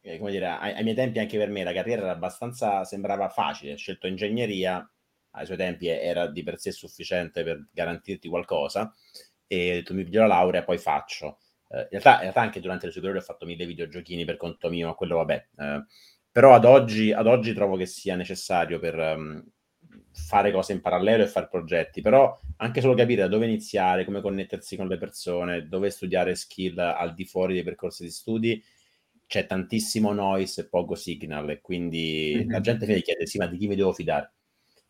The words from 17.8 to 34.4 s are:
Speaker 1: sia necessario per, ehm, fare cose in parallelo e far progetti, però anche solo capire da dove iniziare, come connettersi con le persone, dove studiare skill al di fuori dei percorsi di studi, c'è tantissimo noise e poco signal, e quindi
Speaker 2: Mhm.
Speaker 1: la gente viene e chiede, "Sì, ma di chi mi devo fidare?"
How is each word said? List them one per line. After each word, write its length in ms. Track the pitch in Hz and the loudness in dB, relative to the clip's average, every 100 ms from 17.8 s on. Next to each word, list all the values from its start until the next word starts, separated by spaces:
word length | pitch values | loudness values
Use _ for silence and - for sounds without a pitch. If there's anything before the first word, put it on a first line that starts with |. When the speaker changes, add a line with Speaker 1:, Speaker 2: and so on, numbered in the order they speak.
| 90 | -4
Speaker 1:
sia 280 | - 98 90 | -6 -6 -4
necessario 600 | 90 92 - 90 82 82 | -6 -8 -2 0 0 -2
per, 200 | 82 80 | -4 -2
ehm, 460 | 80 78 78 76 - _ _ _ _ - _ | -2 -2 -6 -12 -16 _ _ _ _ -20 _
fare 380 | - - 104 101 | -14 0 2 4
cose 200 | 95 92 | 2 0
in 80 | 95 | -2
parallelo 420 | 90 90 98 113 | 0 2 4 4
e 20 | 101 | 4
far 220 | - - | 2 -4
progetti, 520 | 92 82 85 80 - | -6 -2 -2 -2 -2
però 380 | 80 131 135 - - - | 4 6 6 2 -14 -8
anche 220 | 113 120 | -4 0
solo 140 | 131 | 2
capire 280 | 123 117 117 | 4 4 4
da 60 | 92 | 2
dove 160 | 107 117 | 2 0
iniziare, 580 | 107 - 104 92 92 | -2 -2 0 2 2
come 160 | 95 101 | -2 -4
connettersi 560 | 98 98 95 92 - 95 | -4 -4 -6 -10 -10 -8
con 120 | 95 | -6
le 80 | 90 | -6
persone, 720 | - - - 87 87 87 78 | -6 -10 -6 -4 -2 -4 -4
dove 220 | 92 98 | -4 -4
studiare 440 | - 92 90 90 | -4 -2 0 0
skill 440 | 90 - - 92 87 | -2 -8 -6 -6 -2
al 360 | 87 80 87 | -2 -2 -4
di 100 | 82 | -6
fuori 300 | 92 92 92 | -8 -2 0
dei 80 | 92 | -2
percorsi 400 | 87 - 90 - | -4 -6 -8 -8
di 80 | 85 | -14
studi, 520 | - - 113 113 110 _ _ _ _ _ _ _ | -12 -6 -2 0 -2 _ _ _ _ _ _ _
c'è 200 | 98 92 | -4 -2
tantissimo 680 | 95 90 113 107 110 107 | -4 -2 -4 -2 0 0
noise 500 | 104 98 95 95 - | 2 0 0 -2 -6
e 60 | 85 | -2
poco 260 | 90 85 | -2 -2
signal, 560 | 85 - 80 80 76 73 | -6 -8 -10 -8 -8 -6
e 100 | 73 | -8
quindi 840 | - 90 87 82 82 78 78 76 | -6 -4 -4 -2 -2 -2 0 0
Speaker 2:
Mhm. 60 | 110 | -2
Speaker 1:
la 100 | - | -2
gente 260 | 104 113 110 | 0 0 0
viene 140 | 101 | 0
e 40 | |
chiede, 220 | - 85 82 | 0 -4 -4
"Sì, 120 | 101 | -4
ma 80 | 90 | -4
di 100 | 87 | -2
chi 80 | 101 | -4
mi 60 | 98 | 0
devo 160 | 95 | 0
fidare?" 400 | 85 80 76 - _ | 0 -2 -4 -4 _